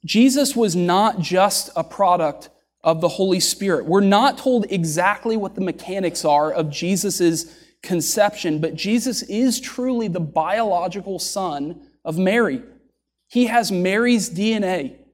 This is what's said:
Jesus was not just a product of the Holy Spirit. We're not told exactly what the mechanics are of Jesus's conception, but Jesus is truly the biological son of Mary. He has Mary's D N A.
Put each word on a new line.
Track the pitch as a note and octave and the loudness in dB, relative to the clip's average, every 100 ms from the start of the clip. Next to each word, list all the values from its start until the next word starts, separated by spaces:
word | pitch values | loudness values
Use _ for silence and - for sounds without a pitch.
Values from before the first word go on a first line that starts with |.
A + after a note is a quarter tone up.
| E3 | 0
Jesus | G#3+ C4 C4 C#4 A#3 | 4 4 4 0 2
was | A3 E3+ | 0 2
not | F3 F#3 A3 G3+ | 2 4 2 0
just | D3+ F3+ G3 - - E3+ | 0 2 2 0 -4 -6
a | |
product | D#3 - F#3+ F3 D#3 C#3 - _ _ _ | -6 0 2 2 0 -4 -18 _ _ _
of | E3 E3 | 0 2
the | E3+ | 0
Holy | F3 F#3+ F3+ | 0 0 2
Spirit. | - - G3 D#3+ C#3+ | 0 -2 -2 -2 2
We're | F#3+ | 4
not | G3 G3+ C#4 C#4 | 6 6 4 2
told | C4+ B3 G3+ | 0 0 0
exactly | G3 E3 D#3 F#3 G3+ A#3 A3+ | -2 -2 0 0 0 -2 -2
what | F#3+ F#3+ | -4 -4
the | |
mechanics | F#3 E3 - F#3+ F3+ - D#3 | -6 -6 -8 -4 -4 -2 0
are | D3 D#3 | 2 2
of | D#3+ D#3 | -2 -4
Jesus's | C#3+ E3+ F#3+ G3+ - F3 D#3+ - - _ _ | -4 -2 -2 -2 0 0 0 -8 -18 _ _
conception, | - F3+ - A3 G#3 G#3 F3 D3+ | -4 -4 -2 0 0 0 -4 -2
but | D#3+ E3 | -4 -4
Jesus | G3 A#3 A#3+ G#3+ | -2 -2 -2 -6
is | - G#3 C4 A3+ | -6 0 0 0
truly | - - B3+ A#3+ G#3+ | -6 -6 -4 -2 -2
the | F3 | -4
biological | D#3 D#3+ D#3+ G#3 A3+ F3 F3+ G3 F#3 F#3 | -4 -4 -2 -2 0 0 -2 -6 -10 -8
son | - G3+ F#3 C#3+ D3 - - _ - | -6 -4 -4 -6 -8 -10 -18 _ -6
of | D#3+ | 0
Mary. | F#3 A3+ G#3+ C3 - _ _ _ _ _ _ | 2 2 0 -2 -10 _ _ _ _ _ _
He | A#3+ A#3+ | 0 2
has | A#3 A#3 | 2 0
Mary's | F#3 F#3 G3+ A#3+ A#3+ F#3 | 0 0 2 2 2 0
D | E3+ G#3+ | -2 0
N | A3 | 0
A. | D3+ F3+ C3+ - _ | 0 -2 -4 -12 _